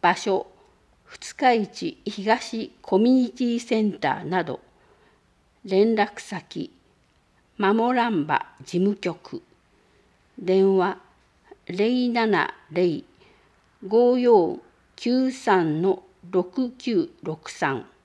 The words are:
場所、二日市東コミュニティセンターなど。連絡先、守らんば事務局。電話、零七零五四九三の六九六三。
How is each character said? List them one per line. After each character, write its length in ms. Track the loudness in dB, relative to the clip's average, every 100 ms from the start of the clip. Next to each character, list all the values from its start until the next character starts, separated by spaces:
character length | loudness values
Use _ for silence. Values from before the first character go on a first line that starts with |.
場 140 | 2 0
所、 300 | -2 -4 -4 _ _ _ _ _
二 320 | _ -20 -18 0
日 180 | 2 2
市 420 | 0 -6 -10 -8 -12
東 640 | -8 -2 -2 -2 -8 -10 _
コ 160 | 0 2
ミ 100 | 4
ュ 40 | 4
ニ 60 | 2
テ 120 | -2 -2
ィ 140 | -2
セ 220 | -2 0
ン 120 | 0
タ 280 | -2 -4 -4
ー 20 | -4
な 180 | -4
ど。 160 | -4 -8 _ _ _ _ _ _ _ _ _ _ -2
連 300 | 2 4 2
絡 260 | -2 -4
先、 500 | -12 -12 -12 -12 -12 _ _ _ _ _ _ _ _ _
守 400 | 0 2 0 0
ら 120 | 0
ん 180 | -2 -2
ば 180 | -4 -4 _
事 140 | -6 -2
務 180 | 0 0
局。 460 | -6 -8 -12 -16 _ _ _ _ _ _ _ _ _ -14
電 400 | 0 2 4 4
話、 220 | 0 -4 _ _ _ _ _ -20 _
零 440 | -2 0 2 0
七 440 | 0 2 2 0 -6 _
零 340 | 0 0 0 -8 _ _ _ _ _ _ _ -2
五 320 | 4 4 4
四 420 | 6 6 4 -2 -12 _ _ -8
九 360 | 0 0 0
三 500 | -2 2 2 2 0
の 220 | 0 -2 -6 _ -4
六 400 | -4 -2 -4 -6 -6
九 340 | -4 -2 -2 -6
六 260 | -10 -10 -12
三。 380 | -4 -4 -4 -8 _